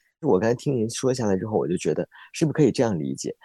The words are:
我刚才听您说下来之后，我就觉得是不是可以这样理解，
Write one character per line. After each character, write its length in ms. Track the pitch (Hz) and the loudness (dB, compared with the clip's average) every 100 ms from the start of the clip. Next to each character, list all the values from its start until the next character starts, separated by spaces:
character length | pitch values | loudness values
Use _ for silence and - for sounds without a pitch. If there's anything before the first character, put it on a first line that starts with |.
| _ - | _ -6
我 180 | 151 92 | 0 2
刚 100 | 113 | 2
才 60 | 123 | 0
听 180 | 147 | -2
您 160 | 127 113 | -2 -2
说 240 | - 131 | -2 -2
下 120 | 123 107 | 0 0
来 80 | 95 | 0
之 100 | 110 | 0
后， 120 | 107 | 0
我 100 | 143 | 0
就 80 | 90 | -2
觉 180 | 82 | 0
得 140 | 80 - - - | -2 -4 -10 -12
是 140 | - 160 | -2 0
不 40 | |
是 40 | |
可 100 | 131 | 4
以 80 | 135 | 2
这 100 | - | 4
样 160 | 117 85 | 0 0
理 160 | 69 | -4
解， 220 | 69 - - | -6 -8 -10